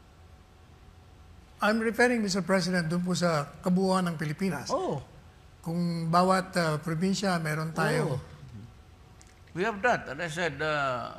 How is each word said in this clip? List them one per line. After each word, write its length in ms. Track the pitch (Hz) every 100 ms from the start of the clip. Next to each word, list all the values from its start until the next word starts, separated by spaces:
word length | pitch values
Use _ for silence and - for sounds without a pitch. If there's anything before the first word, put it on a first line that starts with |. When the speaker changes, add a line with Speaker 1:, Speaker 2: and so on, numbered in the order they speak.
| - - - - - - - - - - - - - - - -
Speaker 1:
I'm 160 | 208 226
referring, 400 | 226 220 247 240
Mister 240 | 202 190
President, 480 | 170 190 175 185 160
dun 100 | 175
po 140 | 180 175
sa 320 | 175 156 143 -
kabuuan 420 | 185 185 190 185 180
ng 80 | 156
Pilipinas. 500 | 156 151 190 143 110
Speaker 2:
Oh. 300 | 294 359 143 - - - - - -
Speaker 1:
Kung 480 | - 170 170 165 165
bawat, 400 | 175 185 185 185 175
uh, 180 | 160 151
probinsya, 560 | 156 165 190 190 196 170
meron 300 | 156 151 160
tayong 480 | 160 156 156 151 131
Speaker 2:
Oh. 20 | - - - 104 - - - - - - - - - 160
We 80 |
have 160 | 214 202
that. 300 | 247 196 -
And 80 | 139
I 80 | 170
said, 320 | 156 170 139
uh, 560 | 156 151 135 123 117